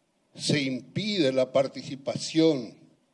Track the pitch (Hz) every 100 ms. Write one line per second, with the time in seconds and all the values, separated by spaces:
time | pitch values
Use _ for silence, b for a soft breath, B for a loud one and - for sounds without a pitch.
0 | _ _ _ - - 151 131 127 - -
1 | 208 208 139 131 127 131 131 135 - 135
2 | - 110 - 156 160 143 104 - - _
3 | _